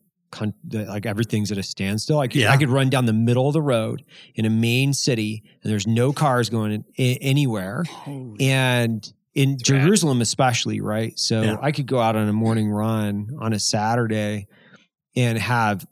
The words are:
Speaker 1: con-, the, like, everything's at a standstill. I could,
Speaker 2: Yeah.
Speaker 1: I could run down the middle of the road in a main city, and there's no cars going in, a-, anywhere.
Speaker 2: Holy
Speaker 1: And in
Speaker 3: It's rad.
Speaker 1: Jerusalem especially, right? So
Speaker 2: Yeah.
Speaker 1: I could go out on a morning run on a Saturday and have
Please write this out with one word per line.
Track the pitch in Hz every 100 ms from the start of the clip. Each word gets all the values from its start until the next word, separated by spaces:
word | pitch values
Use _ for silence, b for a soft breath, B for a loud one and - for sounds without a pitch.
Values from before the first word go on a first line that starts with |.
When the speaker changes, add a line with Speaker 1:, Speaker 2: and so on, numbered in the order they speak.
| _ _ _
Speaker 1:
con-, | - 107 - -
the, | 110 98
like, | 101 110
everything's | 101 117 110 101
at | 98
a |
standstill. | 92 - 95 107 - 151
I | 131
could, | 139
Speaker 2:
Yeah. | 107
Speaker 1:
I | 135
could | 139
run | 135 131
down | 131 120
the |
middle | 110 117 120 135
of |
the | 156
road | 147 120 110 117 - B B -
in | 110
a |
main | 110 117 123 135
city, | 135 - 117 107 110 b b
and | 104
there's | 107 98
no | 113 127
cars | - 147 123 107
going | 113 107
in, | 107 - -
a-, | 127 127
anywhere. | 135 135 139 107 92 110 170
Speaker 2:
Holy | - 143 139 127 107 135
Speaker 1:
And | 135 131 123 117 110 - - _
in | 147 139
Speaker 3:
It's | 135 123
rad. | 139 147
Speaker 1:
Jerusalem | 214 160 123
especially, | 113 - 127 117 117 107
right? | 101 107 113 -
So | - 113
Speaker 2:
Yeah. | 110 107
Speaker 1:
I | 143
could | 147 127
go | 131
out | 113 110
on | 107
a |
morning | 104 113 113 107
run | 104 110 110 104 101 104 151
on | 113
a | 107
Saturday | - 110 107 120 113 110 104 104 98 B B B B _ _ -
and | 123 113
have | 98 120 107 98 -